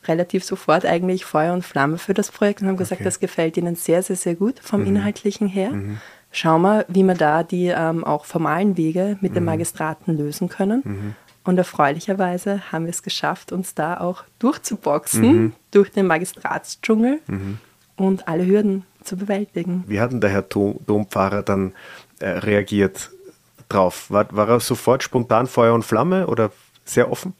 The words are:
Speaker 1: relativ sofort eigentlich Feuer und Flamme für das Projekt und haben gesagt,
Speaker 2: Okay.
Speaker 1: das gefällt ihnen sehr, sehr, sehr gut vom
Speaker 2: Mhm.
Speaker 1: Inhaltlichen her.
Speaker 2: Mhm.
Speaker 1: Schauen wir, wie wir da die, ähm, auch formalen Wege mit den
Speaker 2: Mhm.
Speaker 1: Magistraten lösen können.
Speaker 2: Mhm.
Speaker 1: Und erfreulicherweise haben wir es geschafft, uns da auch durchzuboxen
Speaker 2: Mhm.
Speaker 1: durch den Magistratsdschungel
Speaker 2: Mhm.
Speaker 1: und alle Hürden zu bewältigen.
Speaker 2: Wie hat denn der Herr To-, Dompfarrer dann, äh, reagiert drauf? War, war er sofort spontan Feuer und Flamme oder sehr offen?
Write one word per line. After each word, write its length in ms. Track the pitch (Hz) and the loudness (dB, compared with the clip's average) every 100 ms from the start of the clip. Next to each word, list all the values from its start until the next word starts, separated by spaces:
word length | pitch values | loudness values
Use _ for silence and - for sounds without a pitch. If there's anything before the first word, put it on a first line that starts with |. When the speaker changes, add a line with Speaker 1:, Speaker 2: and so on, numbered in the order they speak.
Speaker 1:
relativ 400 | - 165 175 190 | -2 -2 0 -2
sofort 400 | - 190 - 160 170 | -4 -6 0 2 2
eigentlich 380 | 170 180 185 | 0 0 -2
Feuer 280 | - 156 160 | -2 0 2
und 100 | 180 | 0
Flamme 340 | 175 143 139 165 | -2 0 0 0
für 160 | - | -2
das 160 | 202 202 | -2 -2
Projekt 320 | - 208 202 | 0 0 0
und 60 | 190 | -2
haben 80 | 185 | -2
gesagt, 240 | 180 180 | -4 -2
Speaker 2:
Okay. 40 | |
Speaker 1:
das 140 | 196 - | -4 -4
gefällt 380 | 180 - 165 165 | -6 -2 -2 0
ihnen 180 | 170 | -4
sehr, 280 | 170 - 165 | -4 0 0
sehr, 100 | 190 185 | 2 -4
sehr 200 | 180 170 | -2 0
gut 240 | 202 - | -2 -2
vom 220 | - 202 | -4 -2
Speaker 2:
Mhm. 40 | 196 | 2
Speaker 1:
Inhaltlichen 640 | 202 208 208 202 196 208 | 2 0 -2 -4 -2 -2
her. 220 | 190 185 | 0 -2
Speaker 2:
Mhm. 280 | 135 101 107 - - _ | -4 -6 -10 -14 -20 _
Speaker 1:
Schauen 320 | - 165 160 | -2 2 4
wir, 220 | 185 214 - | 4 2 2
wie 160 | 185 | 4
wir 120 | 190 | 4
da 280 | 175 156 156 | 4 2 2
die, 240 | 170 180 175 170 | 0 -2 0 0
ähm, 280 | 165 165 | -2 -2
auch 200 | 160 151 - | -2 -4 -4
formalen 500 | 175 156 156 202 180 | -4 -2 0 0 0
Wege 420 | 160 170 196 196 | 0 0 -2 -2
mit 140 | 196 | -2
den 80 | 180 | -2
Speaker 2:
Mhm. 40 | 170 | -2
Speaker 1:
Magistraten 680 | 160 170 - 160 160 - 160 | -2 -4 -6 -8 -6 -4 -2
lösen 320 | 147 147 175 | -2 -4 -8
können. 340 | - 196 233 | -2 -2 0
Speaker 2:
Mhm. 300 | 269 98 104 107 _ _ | -4 -8 -8 -12 _ _
Speaker 1:
Und 160 | - 180 | 0 0
erfreulicherweise 1120 | 175 - 143 156 - 190 180 180 202 202 - | 0 2 0 0 -4 -2 -2 -2 -4 -6 -6
haben 140 | 160 | -6
wir 60 | 165 | -6
es 120 | 170 | -8
geschafft, 480 | - - 151 170 - | -8 -6 -4 -6 -8
uns 240 | 185 185 | -8 -8
da 240 | - 156 180 | -6 -4 -4
auch 240 | 175 185 - _ | -6 -6 -14 _
durchzuboxen 840 | 233 - - 208 - 147 - 113 110 339 | -2 0 -6 -6 -2 -2 0 2 6 6
Speaker 2:
Mhm. 100 | 113 - _ | 4 -2 _
Speaker 1:
durch 180 | 202 196 | 4 4
den 160 | - 190 | 2 4
Magistratsdschungel 1120 | 160 180 - - 151 - - - 220 240 294 - | 2 0 -8 -6 -6 -8 -12 0 2 2 0 -4
Speaker 2:
Mhm. 320 | 98 98 107 _ _ _ - | -6 -6 -8 _ _ _ -2
Speaker 1:
und 320 | 190 190 - | 0 0 -2
alle 180 | 165 180 | -2 2
Hürden 380 | 208 208 196 190 _ | 4 4 -2 -6 _
zu 140 | - 185 | -12 -8
bewältigen. 680 | 202 202 208 175 170 180 180 | -4 -4 -4 -6 -4 -4 -2
Speaker 2:
Wie 120 | 101 | -2
hat 120 | 120 | 0
denn 80 | 123 | 2
der 100 | 101 | 2
Herr 180 | 98 95 | 0 -2
To-, 300 | 104 101 104 - | 0 0 -2 0
Dompfarrer 560 | 104 104 110 98 101 | 0 0 0 0 0
dann, 300 | 98 98 95 - - - - _ | 0 0 -2 -6 -20 -20 -20 _
äh, 80 | 98 | -6
reagiert 840 | 90 107 104 98 104 95 - - - - _ _ _ - | -4 2 0 2 2 0 0 -16 -18 -20 _ _ _ -2
drauf? 420 | 101 92 - - | 2 2 0 -2
War, 160 | 101 104 | 0 0
war 180 | 101 104 | 0 2
er 120 | 120 | 2
sofort 420 | - 123 - 131 | 2 -2 0 0
spontan 440 | - 131 117 113 127 | 0 -4 2 0 2
Feuer 260 | - 117 | 2 4
und 100 | 117 | 4
Flamme 420 | 110 110 131 190 185 | 2 0 2 0 0
oder 240 | 113 107 _ _ _ | 0 -2 _ _ _
sehr 260 | - - 120 | -2 2 2
offen? 220 | 120 185 - | 0 -8 -14